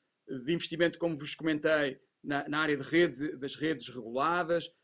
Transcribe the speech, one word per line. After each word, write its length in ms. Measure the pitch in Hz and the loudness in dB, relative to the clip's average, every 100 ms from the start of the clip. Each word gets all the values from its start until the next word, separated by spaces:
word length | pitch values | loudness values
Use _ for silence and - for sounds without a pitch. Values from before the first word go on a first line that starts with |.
| _ _ - | _ _ -12
de 260 | 131 123 | -6 -2
investimento, 440 | 170 - 165 170 - | -2 -2 2 2 2
como 200 | 170 147 | -2 -4
vos 180 | 147 - | -8 -4
comentei, 640 | 160 151 156 156 139 127 _ _ | -2 0 2 4 2 -2 _ _
na, 240 | 147 143 147 | -4 -2 -2
na 100 | 147 | 0
área 160 | 156 143 | 2 0
de 80 | |
redes, 560 | 131 165 170 127 151 143 | 2 4 4 2 -6 -6
das 160 | 139 - | -8 -2
redes 320 | 156 139 - | -2 -2 -6
reguladas, 760 | 123 110 127 156 175 165 170 - _ | -10 -4 0 2 2 2 0 -2 _